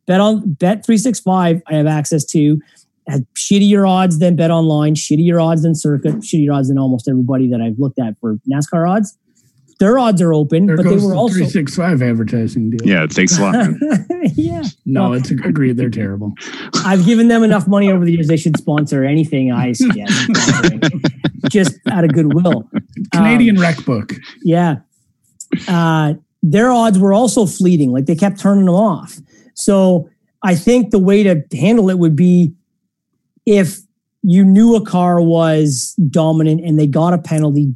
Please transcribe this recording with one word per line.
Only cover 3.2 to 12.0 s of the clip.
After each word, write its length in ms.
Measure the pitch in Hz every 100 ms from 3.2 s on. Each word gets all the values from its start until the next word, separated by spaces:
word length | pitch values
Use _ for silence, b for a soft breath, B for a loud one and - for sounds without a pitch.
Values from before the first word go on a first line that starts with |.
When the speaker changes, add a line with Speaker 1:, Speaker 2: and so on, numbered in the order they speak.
| 120 -
Speaker 1:
shittier 520 | - 202 202 202 190
odds 300 | 185 185 156
than 160 | 175 170
Bet 160 | 165
Online, 420 | 165 160 151 151 156
shittier 460 | - 151 170 170
odds 200 | 160 165
than 100 | 165 156
Circa, 340 | 151 143 147
shittier 400 | 151 - 160 147
odds 140 | 143 131
than 100 | 135
almost 300 | 135 123 139
everybody 380 | 127 123 131 127
that 100 | 120
I've 180 | 113 110
looked 200 | 139 131
at 160 | 117 104
for 180 | 117 107 131
nascar 360 | 139 147 175 170
odds. 280 | 208 202 - _ _ _ _ _ _
Their 180 | 208 262
odds 240 | 233 180
are 100 | 170
open, 360 | 156 143 160 202
Speaker 2:
There 100 | 160
Speaker 1:
but 60 |
they 60 | 180
Speaker 2:
goes 120 | 190
Speaker 1:
were 60 | 202
Speaker 2:
the 40 | 180
Speaker 1:
also 180 | 233 185
Speaker 2:
three 80 | 147
six 260 | 190 139 -
five 260 | 175 143